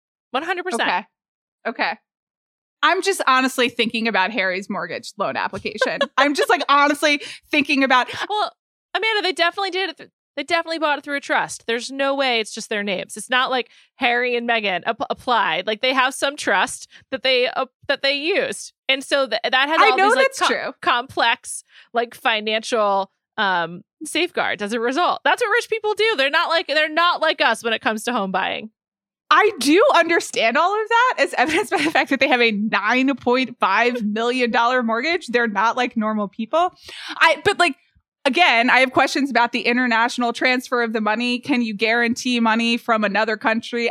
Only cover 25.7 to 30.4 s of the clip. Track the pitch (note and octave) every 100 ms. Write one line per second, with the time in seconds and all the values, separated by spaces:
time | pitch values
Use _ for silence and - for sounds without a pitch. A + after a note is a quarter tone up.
25.7 | A4 G#4+ G4+ A4 G#4+ C#4 D#4+ D4 E4 E4+
26.7 | D4+ D#4 D#4 F4 E4+ D4+ - C#4 A3 A3+
27.7 | A3 B3 A3 B3 A#3+ F#3+ F#3 F3+ - A3
28.7 | _ _ _ _ _ _ D#4 G#4 F#4 B3+
29.7 | E4+ C#5 E4+ E4 E4+ - -